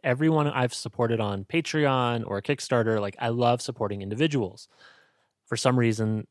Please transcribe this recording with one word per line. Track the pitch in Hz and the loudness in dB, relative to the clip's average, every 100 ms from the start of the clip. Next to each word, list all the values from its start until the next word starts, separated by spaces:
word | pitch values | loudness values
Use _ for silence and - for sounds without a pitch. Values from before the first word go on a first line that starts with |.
everyone | 139 127 160 156 147 | -2 2 2 2 2
I've | 131 123 | 0 -2
supported | - 107 - 117 113 | -4 -8 -2 0 0
on | 104 98 | -2 -4
Patreon | 95 165 - 156 143 131 120 117 - | -4 -4 -2 0 2 2 0 -2 -4
or | 101 | -4
Kickstarter, | - 143 - 123 113 110 | -4 -4 0 2 2 0
like, | 101 - | -2 -4
I | 117 | -2
love | 120 120 123 | 2 2 2
supporting | - 120 104 101 | -2 -6 -4 -4
individuals. | 98 110 156 143 92 - - _ - - _ _ _ _ _ | -6 0 0 0 -2 -6 -20 _ -20 -20 _ _ _ _ _
For | 120 | -2
some | 131 123 | 2 4
reason, | 117 110 110 110 - | 2 2 -2 -2 -6